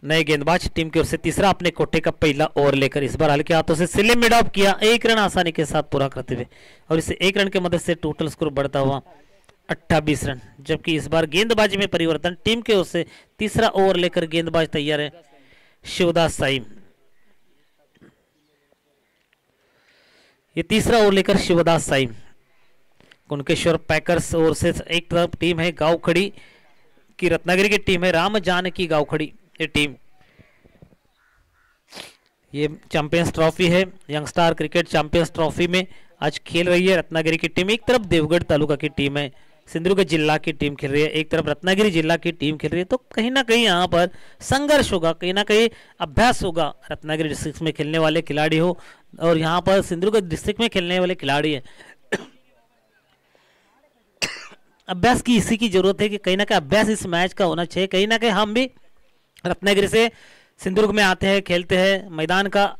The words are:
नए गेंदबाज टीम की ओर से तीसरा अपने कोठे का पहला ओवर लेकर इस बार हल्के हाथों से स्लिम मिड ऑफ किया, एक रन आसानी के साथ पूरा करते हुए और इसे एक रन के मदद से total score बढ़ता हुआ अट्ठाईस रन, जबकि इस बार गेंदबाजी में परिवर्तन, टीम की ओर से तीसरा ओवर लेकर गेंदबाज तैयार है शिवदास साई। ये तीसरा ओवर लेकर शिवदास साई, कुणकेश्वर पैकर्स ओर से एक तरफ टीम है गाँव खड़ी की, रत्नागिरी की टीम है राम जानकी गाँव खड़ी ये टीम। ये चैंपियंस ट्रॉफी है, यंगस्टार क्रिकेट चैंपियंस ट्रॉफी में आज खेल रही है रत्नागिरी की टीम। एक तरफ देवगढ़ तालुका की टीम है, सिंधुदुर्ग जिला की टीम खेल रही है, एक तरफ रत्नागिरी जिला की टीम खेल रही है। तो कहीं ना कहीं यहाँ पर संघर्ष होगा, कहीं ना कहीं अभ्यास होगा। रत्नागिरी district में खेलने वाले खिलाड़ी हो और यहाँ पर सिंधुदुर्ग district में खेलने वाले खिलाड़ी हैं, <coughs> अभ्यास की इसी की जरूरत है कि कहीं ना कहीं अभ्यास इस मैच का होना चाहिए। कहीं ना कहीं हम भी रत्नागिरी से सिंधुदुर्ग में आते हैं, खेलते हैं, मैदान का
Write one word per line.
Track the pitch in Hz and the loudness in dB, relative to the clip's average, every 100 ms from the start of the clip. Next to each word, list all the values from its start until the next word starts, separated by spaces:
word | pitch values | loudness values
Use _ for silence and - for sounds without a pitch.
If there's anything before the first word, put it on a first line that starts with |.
नए | 143 160 | 0 0
गेंदबाज | 156 151 143 175 - - | 2 0 2 0 0 -4
टीम | 160 | -2
की | 160 | 0
ओर | 151 | 0
से | 160 | -2
तीसरा | 175 151 190 | -2 0 2
अपने | 175 175 | 2 -2
कोठे | - 151 165 | -2 -2 0
का | 165 | -2
पहला | - 160 139 151 - | 0 0 2 0 2
ओवर | 143 135 | 2 2
लेकर | 135 147 | 0 0
इस | 135 - | -4 0
बार | 156 | 2
हल्के | 143 151 | 2 2
हाथों | 165 156 160 | 0 2 0
से | 175 | 0
स्लिम | - 208 233 | 0 2 4
मिड | 233 | 6
ऑफ | 233 233 | 6 4
किया, | - 196 180 | 2 2 4
एक | 214 233 233 | 2 4 4
रन | 226 | 2
आसानी | 202 185 170 | 2 0 -2
के | 160 156 | -2 -2
साथ | 156 147 | -2 -2
पूरा | 143 135 | -2 -2
करते | - 127 123 | -4 -8 -8
हुए | 120 _ - - _ | -8 _ -20 -20 _
और | 160 | -2
इसे | 160 - | -2 -2
एक | 185 196 | -2 0
रन | 196 | 0
के | 190 | 0
मदद | 180 170 | -2 -2
से | - 165 | -2 -4
total | 156 151 160 | -4 -4 -6
score | - 156 | -4 -4
बढ़ता | 139 139 139 | -2 -2 0
हुआ | 135 139 - - _ _ _ _ _ | 0 -2 -8 -20 _ _ _ _ _
अट्ठाईस | 165 _ 165 151 143 - | -12 _ 0 2 -2 -2
रन, | 127 - - | -8 -14 -20
जबकि | - 160 - 160 | -6 -6 -2 -4
इस | 139 | 0
बार | 160 160 | 0 0
गेंदबाजी | 151 220 220 214 196 | 0 0 2 2 0
में | 196 | -2
परिवर्तन, | 175 165 151 175 180 - | -2 0 0 -2 -4 -2
टीम | 226 | -2
की | 226 | 2
ओर | 208 165 | 0 2
से | 175 160 - _ _ | -4 -6 -10 _ _
तीसरा | 208 - 220 | -4 0 0
ओवर | 190 190 180 | 4 2 2
लेकर | 175 180 165 | 0 -2 -2
गेंदबाज | 165 165 165 160 | -2 0 0 0
तैयार | 160 147 151 | -2 -2 -2
है | 147 170 _ _ _ _ _ _ - | -4 -10 _ _ _ _ _ _ -12
शिवदास | - 180 170 160 | -2 0 2 0
साई। | - 139 135 113 - - _ _ _ - _ _ _ _ _ _ _ - _ _ _ _ _ _ _ _ _ _ _ _ _ _ _ _ _ _ _ _ _ _ _ _ - | 0 -2 -2 -6 -20 -20 _ _ _ -20 _ _ _ _ _ _ _ -20 _ _ _ _ _ _ _ _ _ _ _ _ _ _ _ _ _ _ _ _ _ _ _ _ -8
ये | 165 | -2
तीसरा | 220 - 233 | 0 2 4
ओवर | 208 | 4
लेकर | 196 185 196 | 4 2 0
शिवदास | - 170 170 165 151 | 2 2 4 2 2
साई, | 143 127 110 - _ _ _ _ _ _ _ _ _ _ | 0 0 -4 -20 _ _ _ _ _ _ _ _ _ _
कुणकेश्वर | 143 135 160 170 165 - | -10 -4 0 2 0 0
पैकर्स | 156 - 170 - 165 | -4 0 -2 0 2
ओर | 160 151 | 2 2
से | 175 170 - | -2 -2 -2
एक | 165 - | -4 -2
तरफ | 170 170 - | 0 0 0
टीम | 165 170 | -2 0
है | 170 | -2
गाँव | 156 151 170 - | 0 0 0 2
खड़ी | 170 202 - - _ - - - _ _ _ | 0 0 -6 -20 _ -20 -20 -20 _ _ _
की, | 175 | -2
रत्नागिरी | 160 160 185 202 | 0 0 2 2
की | 202 | 2
टीम | - 220 185 | 0 0 2
है | |
राम | 165 180 214 | 2 0 0
जानकी | 170 180 185 - 175 | 0 -2 -2 -4 -2
गाँव | 156 147 | 0 0
खड़ी | 156 151 - _ _ | -4 -6 -10 _ _
ये | 156 | -6
टीम। | 151 147 127 - - _ _ - _ _ _ - _ _ _ _ _ _ _ _ _ _ - - _ _ _ _ | -2 -2 -4 -20 -20 _ _ -20 _ _ _ -20 _ _ _ _ _ _ _ _ _ _ -20 -20 _ _ _ _
ये | 139 147 156 - | -6 -6 -6 -8
चैंपियंस | 170 147 170 165 | -6 -2 0 -2
ट्रॉफी | - 160 - 185 | 0 0 2 2
है, | 175 190 - - | 2 0 -6 -8
यंगस्टार | 147 147 - 170 | -8 -6 0 0
क्रिकेट | 165 156 170 165 | 0 -2 -2 -2
चैंपियंस | 160 151 170 160 | -2 0 0 0
ट्रॉफी | - 160 139 175 | -2 -2 0 -2
में | 180 185 - - _ | 0 -4 -10 -20 _
आज | 147 - - | -6 -6 -6
खेल | 165 180 | -2 2
रही | 175 185 | 2 4
है | 185 | 2
रत्नागिरी | - 160 160 160 | 0 -2 -2 -2
की | 165 | -2
टीम। | - 185 | -4 -2
एक | 226 - | -2 2
तरफ | 247 196 | 0 2
देवगढ़ | 165 151 170 | 0 2 0
तालुका | 160 156 147 143 | 2 0 2 -2
की | 151 | -2
टीम | 143 139 143 | -2 -2 -2
है, | 143 - - _ _ | -6 -10 -20 _ _
सिंधुदुर्ग | 165 170 190 | -4 0 2
जिला | 190 160 151 151 | 2 2 2 0
की | - | -2
टीम | 156 147 139 | -4 -4 -4
खेल | 143 | -4
रही | 143 | 0
है, | 151 | 0
एक | 156 160 | -2 -2
तरफ | 160 156 | -2 -2
रत्नागिरी | 147 180 190 214 | -4 0 2 2
जिला | 165 156 165 | 2 0 -2
की | 170 | -2
टीम | 160 143 156 | -4 -4 -4
खेल | 156 | -4
रही | 165 | -4
है। | 180 | -2
तो | 254 _ | -4 _
कहीं | - 226 | -4 -2
ना | 262 | -2
कहीं | 233 226 | 0 2
यहाँ | 226 175 180 | 2 2 0
पर | 170 175 - - - | 2 0 -2 -20 -18
संघर्ष | - 262 285 294 240 | -4 -2 2 2 2
होगा, | 196 165 | 0 -2
कहीं | 165 175 | -2 -4
ना | 185 | -4
कहीं | 208 214 226 - - _ | 2 2 2 -2 -20 _
अभ्यास | 165 135 233 240 | -4 2 2 2
होगा। | 202 165 151 - - | -2 -2 -4 -4 -12
रत्नागिरी | 151 156 156 156 | -12 -6 -4 -2
district | 139 156 143 | -4 -8 -6
में | 160 | -6
खेलने | 151 147 160 | -4 -4 0
वाले | 156 160 | 0 0
खिलाड़ी | 160 147 156 156 | -2 -2 0 2
हो | 175 175 - - _ - | 0 -2 -10 -20 _ -4
और | 165 165 | 0 2
यहाँ | 160 170 | 2 0
पर | 175 196 | 2 2
सिंधुदुर्ग | 180 165 190 214 180 | 0 -2 0 0 -2
district | 160 - 208 | -6 -4 -2
में | 226 | -2
खेलने | 196 175 180 | -2 -2 -2
वाले | 180 185 | -2 -2
खिलाड़ी | 139 143 156 | -2 0 0
हैं, | 147 - - - - _ | -4 -8 -20 -20 -20 _
<coughs> | - - _ _ _ _ _ _ _ _ _ _ _ _ _ _ _ _ _ _ _ - - - - _ _ - | -10 -10 _ _ _ _ _ _ _ _ _ _ _ _ _ _ _ _ _ _ _ -10 -10 -20 -20 _ _ -10
अभ्यास | 180 214 247 | -2 2 2
की | - 240 | 4 2
इसी | 180 226 | 4 0
की | 226 | 2
जरूरत | 185 185 196 | 2 2 2
है | 208 | -2
कि | 202 | -2
कहीं | - 185 | -2 -2
ना | 208 | 2
कहीं | 208 | 0
अभ्यास | 143 196 214 | 2 2 2
इस | 214 190 | -2 -2
मैच | 170 180 | -2 -2
का | - 185 | 0 0
होना | 160 170 | 0 -4
चाहिए। | 175 190 | -4 -2
कहीं | 185 208 | 0 0
ना | 226 | 0
कहीं | 226 | 0
हम | 190 208 | 0 0
भी | 214 254 - - - _ _ _ _ | 0 -2 -6 -20 -20 _ _ _ _
रत्नागिरी | 175 180 196 196 202 | -6 -2 0 2 2
से | 208 226 - - - _ _ | 2 0 -2 -20 -20 _ _
सिंधुदुर्ग | - 190 214 208 | -4 0 2 4
में | |
आते | 196 185 196 | 2 2 0
हैं, | 196 | 0
खेलते | 196 175 170 185 | 0 -4 0 2
हैं, | 190 196 202 | 2 0 -4
मैदान | 160 160 185 196 | -8 -2 0 0
का | 202 202 - | 0 0 -2